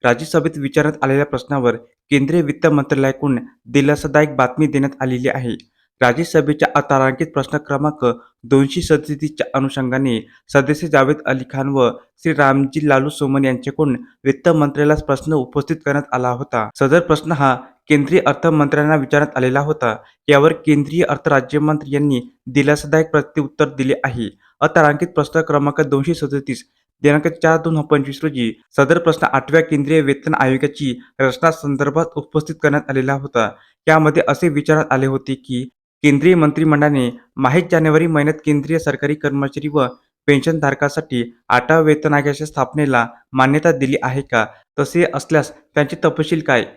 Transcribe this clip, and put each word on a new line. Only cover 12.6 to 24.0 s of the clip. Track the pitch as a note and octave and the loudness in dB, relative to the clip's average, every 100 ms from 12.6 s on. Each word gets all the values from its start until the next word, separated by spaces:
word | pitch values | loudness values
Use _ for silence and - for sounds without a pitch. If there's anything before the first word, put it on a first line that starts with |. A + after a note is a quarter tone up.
| C#3 D#3 D3 | 0 -2 0
लालू | C3+ C#3 | 2 0
सोमन | - C#3+ C#3 | -4 -2 0
यांच्याकडून | C3+ B2+ C#3 - D3+ A#2+ - _ | 0 -2 -6 -4 -2 -2 -8 _
वित्त | C#3 C3+ F3 | -4 0 2
मंत्र्याला | D#3+ C#3+ C#3+ D3 | 2 0 0 0
प्रश्न | D3+ D3+ C3+ - | 0 0 -4 0
उपस्थित | D#3 B2+ C#3+ C3+ D#3 C#3+ | -2 -2 -4 -4 -6 -2
करण्यात | C#3+ C#3 | -4 -4
आला | B2+ B2 | -4 -2
होता. | B2 C#3 A#2+ G#2+ - | -4 -4 -4 -4 -2
सदर | C#3 D#3+ | 2 2
प्रश्न | E3+ D3+ D#3 | 2 -2 0
हा | D#3+ C#3 B2 - _ _ | 0 0 0 -6 _ _
केंद्रीय | D3 C#3 F3 - | 2 4 2 2
अर्थ | C#3 E3+ | 0 0
मंत्र्यांना | D#3 C#3+ D3 D3+ D#3 | 2 2 0 2 0
विचारण्यात | C3+ D3 D3 C3+ | 2 0 0 0
आलेला | B2+ C3+ | 0 0
होता. | C#3+ D3+ A#2+ G#2+ - _ - | -2 -2 -2 -4 -10 _ 2
यावर | C#3+ D3+ | 4 4
केंद्रीय | D#3+ - D3 C#3 D#3+ - | 2 0 0 0 -2 -2
अर्थ | C#3+ - | -2 0
राज्यमंत्री | C#3 B2+ D3 D3+ D3+ D3 | 0 0 -2 0 -2 -4
यांनी | C#3 D3 C3 B2 _ - | -2 0 0 -4 _ -4
दिलासादायक | C3 C#3 D3 D3 D#3+ D#3+ | 0 2 0 2 0 2
प्रत्युत्तर | D#3 C#3 - C3+ _ D3 | 0 -2 -4 -6 _ -2
दिले | C3+ C3 C3+ | 0 -2 -2